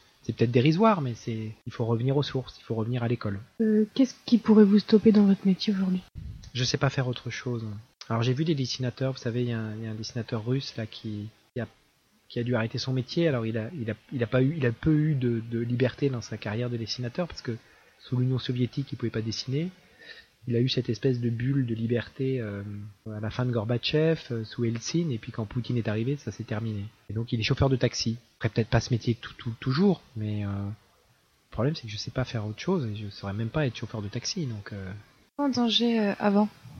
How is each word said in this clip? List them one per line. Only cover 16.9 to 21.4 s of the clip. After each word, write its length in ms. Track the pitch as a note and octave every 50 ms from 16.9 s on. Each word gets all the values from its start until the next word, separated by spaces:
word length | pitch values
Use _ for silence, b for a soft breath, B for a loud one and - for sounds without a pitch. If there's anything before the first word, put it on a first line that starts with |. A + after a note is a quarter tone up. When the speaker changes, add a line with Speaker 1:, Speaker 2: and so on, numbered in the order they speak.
| - - B2 A#2+ - - F3
Speaker 1:
parce 160 | D#3 - - -
que 140 | - A2+ A2+ b b b b b b b _
sous 180 | - - C3
l'Union 220 | B2 B2+ B2+ C3 B2
soviétique, 540 | - - B2+ B2 B2+ A#2 - D3 C#3 - -
il 40 |
pouvait 140 | - A#2+ A2+
pas 120 | - A2+ G#2+
dessiner. 480 | A2+ G2+ - - - B2+ C#3+ E3+ F#3 F#3 - b b b b b b b b b b b _ -
Il 100 | - A#2
a 40 | A#2
eu 80 | B2 C3
cette 180 | - C3 B2 -
espèce 320 | A2+ - - C3+ B2+ A#2+
de 80 | A#2+ A#2
bulle 380 | A#2 A2+